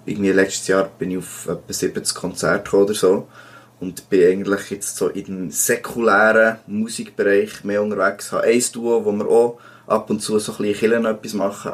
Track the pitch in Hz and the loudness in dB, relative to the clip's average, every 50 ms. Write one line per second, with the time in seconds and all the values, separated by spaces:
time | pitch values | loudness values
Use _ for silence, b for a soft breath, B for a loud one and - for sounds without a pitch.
0 | - - 101 104 101 98 92 95 98 - - - - - 95 95 95 - - - | -10 -8 -4 0 2 4 4 4 4 2 0 -6 -2 2 2 2 2 0 -4 -8
1 | 92 90 90 92 85 - - - - - 87 85 - - 95 - - - - - | -6 -4 -4 -6 -8 -10 -14 -12 -8 -8 -8 -8 -8 -10 -8 -4 -4 -4 -4 -4
2 | - - - - - 90 - - - 78 87 - - - - 98 101 101 107 - | -6 -6 -8 -6 -8 -8 -6 -2 0 0 0 0 -2 0 4 4 4 4 2 2
3 | - 92 98 107 - B B B B B B B B B B - 95 92 87 - | 2 2 2 2 -2 B B B B B B B B B B -12 -12 -12 -12 -12
4 | - - 104 95 87 92 92 98 98 98 98 98 - - 101 - - - - - | -6 0 4 4 6 6 4 2 0 -2 -2 -2 -2 -8 -10 -8 -8 -10 -6 -2
5 | 95 90 - 98 98 - 95 92 92 80 - - - - 120 - - - - 120 | -4 -2 -4 -6 -10 -10 -10 -8 -8 -8 -4 -4 0 0 0 -2 -2 -8 -4 0
6 | 113 110 98 101 107 110 110 113 110 113 113 - - - 101 107 110 113 - - | 2 4 4 6 6 6 6 6 4 4 2 -2 -10 -8 -4 -4 -4 -4 -6 -10
7 | 113 - - - 101 101 98 101 107 107 - - - 101 101 104 104 107 101 95 | -10 -10 -4 0 2 2 4 2 2 0 -6 -10 -6 -2 0 0 0 0 0 0
8 | 92 98 98 - - - - 90 - 113 117 123 123 - - 117 117 117 117 113 | 0 0 -2 -4 -10 -6 -4 0 2 2 2 2 2 -2 -6 -4 -2 0 0 2
9 | 104 104 101 104 104 - 107 117 117 120 120 B B B B B B B - 113 | 2 0 -2 -2 0 2 4 4 4 2 0 B B B B B B B -2 -2
10 | - - 107 104 - - 110 107 - - 107 - 104 104 101 - 113 110 117 117 | 0 -2 -6 -4 -4 -2 -2 -2 -2 -4 -8 -6 -4 -4 -2 0 2 2 2 2
11 | 113 110 107 107 - 107 107 101 95 101 104 - - - | 0 -2 -2 -4 -6 -8 -6 -4 -4 -4 -4 -6 -10 -10